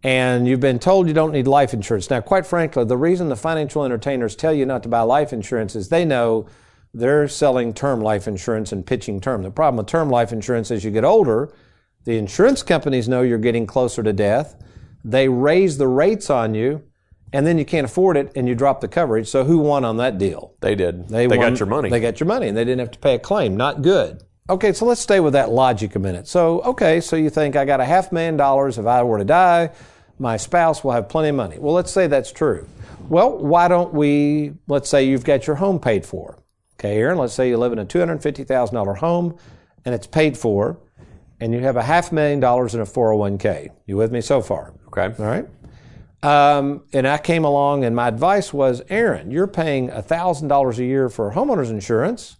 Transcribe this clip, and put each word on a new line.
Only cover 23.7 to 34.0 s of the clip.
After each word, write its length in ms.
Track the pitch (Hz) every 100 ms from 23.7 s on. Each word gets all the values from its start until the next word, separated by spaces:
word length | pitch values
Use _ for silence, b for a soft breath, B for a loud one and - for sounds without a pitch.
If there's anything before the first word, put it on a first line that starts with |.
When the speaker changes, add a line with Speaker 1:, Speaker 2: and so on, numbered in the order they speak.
| 147
Speaker 1:
good. 400 | 143 190 90 - - _ -
Okay, 240 | 190 208
so 140 | 185 233
let's 140 | 233
stay 180 | - 196
with 140 | 156
that 180 | 139 117
logic 460 | 117 131 113 104 104
a 20 |
minute. 300 | 95 87 -
So, 320 | 180 165 170
okay, 400 | 247 254 196 165
so 160 | 165 160
you 120 | 156
think, 280 | 151 147 143
"I 80 |
got 160 | 139 139
a 40 |
half 280 | 127 175 190
million 240 | 175 165 156
dollars. 420 | 139 139 139 113
If 80 | 107
I 160 | 123
were 160 | 123 107
to 60 |
die, 460 | 101 165 185 170 165 B B B B _
my 160 | 131 110
spouse 480 | - 175 165 156
will 80 | 139
have 160 | 120 101
plenty 220 | 160 156
of 40 |
money." 240 | 139 104 -
Well, 160 | 147
let's 160 | 170 170
say 160 | - 180
that's 240 | 139 117
true. 380 | - 156 98 - - B B -
Well, 280 | 160 240 440
why 300 | 147 170 175
don't 260 | 175 175
we, 600 | 156